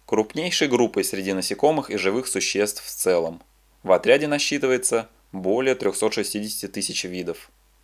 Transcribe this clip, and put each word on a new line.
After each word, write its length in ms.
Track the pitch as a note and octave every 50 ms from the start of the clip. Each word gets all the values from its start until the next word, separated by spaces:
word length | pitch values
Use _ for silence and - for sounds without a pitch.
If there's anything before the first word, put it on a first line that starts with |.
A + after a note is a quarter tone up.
| _
крупнейшей 640 | - - G#2+ A2 - - - A2+ - - - D#3+ C#3
группой 360 | B2 A#2 A#2+ A2 - G2+ F#2+
среди 300 | - - G2 F#2+ G2 G2
насекомых 560 | F#2+ F2+ - G2+ - - D3 D#3+ D3 C3 -
и 80 | G2+ G2+
живых 300 | F2+ G2 G2+ B2 C3 -
существ 560 | - G2 F2 - - G2+ G#2+ G#2 - - -
в 60 | -
целом. 520 | - - - F#2 F2+ E2+ E2 E2 E2 E2+ - _ _ _ _ _ _ _
В 100 | - F#2+
отряде 360 | F#2 F2 - A2 B2+ D3 D3+ D3+
насчитывается 840 | D3 C#3+ C#3+ - D3+ C#3 - C3 B2+ B2 B2+ - B2 A#2 A2 - _ _ _ _
более 420 | - F#2+ F#2 F#2+ G#2 A#2+ C3 C3 C3
трехсот 400 | B2+ - - - - - A2 -
шестидесяти 540 | - G2+ - - G#2+ G#2 G#2+ - - - F#2+
тысяч 380 | - G#2 G2 - F2 - -
видов, 440 | F#2 F2+ F2+ F2 E2+ E2 - - - _ _ _ _ _ _